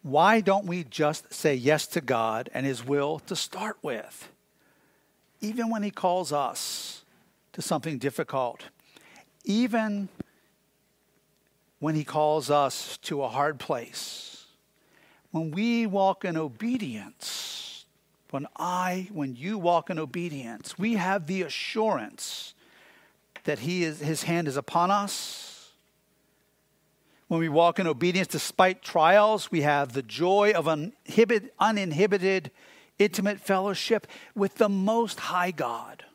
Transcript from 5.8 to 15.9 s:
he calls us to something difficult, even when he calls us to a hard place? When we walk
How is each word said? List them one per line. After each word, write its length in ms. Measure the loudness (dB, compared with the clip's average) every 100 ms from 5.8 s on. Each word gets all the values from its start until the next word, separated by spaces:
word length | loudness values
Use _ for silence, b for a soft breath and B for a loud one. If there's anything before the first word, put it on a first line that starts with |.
he 80 | -2
calls 400 | 0 0 2 0
us 720 | 0 0 -4 -8 -8 -10 -14 _ b b b b
to 100 | -10
something 360 | -2 -2 -2 -4
difficult, 680 | -4 -4 -4 -2 -4 -6 -18 _ B B B B B _
even 640 | -2 0 2 0 -2 -4 -6 -10 B B B _ _ _ _ _ _ _ _ _ _ _ _ _
when 160 | -2
he 80 | -2
calls 480 | 0 2 4 2 4
us 480 | 4 4 0 -10 -12
to 200 | -6 -4
a 60 | -2
hard 320 | 0 0 -2
place? 840 | -4 -6 -6 -12 -12 -12 -16 -18 -20 _ _ _ b b b b b
When 220 | -6 -4
we 340 | -2 0 0
walk 380 | 0